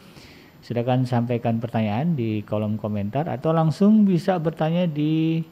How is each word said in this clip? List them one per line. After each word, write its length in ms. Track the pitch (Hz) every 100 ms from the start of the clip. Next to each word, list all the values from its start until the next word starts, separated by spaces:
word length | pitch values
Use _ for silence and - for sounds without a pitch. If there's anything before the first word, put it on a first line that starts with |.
| - - - - - -
silakan 480 | - 120 120 127 123
sampaikan 560 | 120 120 120 117 113
pertanyaan 560 | 117 113 107 107 170 147
di 240 | 113 107
kolom 320 | 104 107 107
komentar 560 | 107 107 104 101 135 156
atau 240 | 120 160
langsung 480 | 165 160 - 202 220
bisa 320 | 196 170 - 180
bertanya 540 | 160 160 160 175 175
di, 480 | 147 151 160 160 165 160